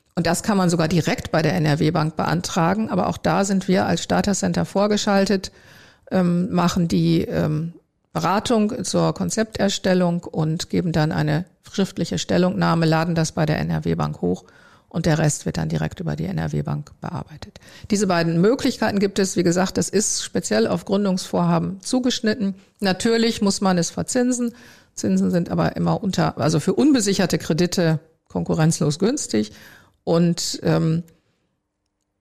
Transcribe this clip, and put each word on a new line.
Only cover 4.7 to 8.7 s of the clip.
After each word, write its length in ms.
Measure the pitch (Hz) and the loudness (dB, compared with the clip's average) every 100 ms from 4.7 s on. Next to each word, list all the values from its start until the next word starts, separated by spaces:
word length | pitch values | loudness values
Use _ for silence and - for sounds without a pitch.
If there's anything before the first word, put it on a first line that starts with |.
| 196 208 202 214 196 196 190 - - - - - _ - | 0 2 2 2 2 2 0 -4 -16 -20 -20 -20 _ -2
ähm, 400 | 185 175 175 180 | 0 2 2 0
machen 360 | 175 175 185 170 | 2 2 2 2
die, 340 | 180 165 165 | 2 2 2
ähm, 520 | 156 165 160 151 165 - _ _ _ | 0 -2 0 -2 -6 -10 _ _ _
Beratung 720 | 160 160 202 - 226 208 | -4 0 0 2 2 2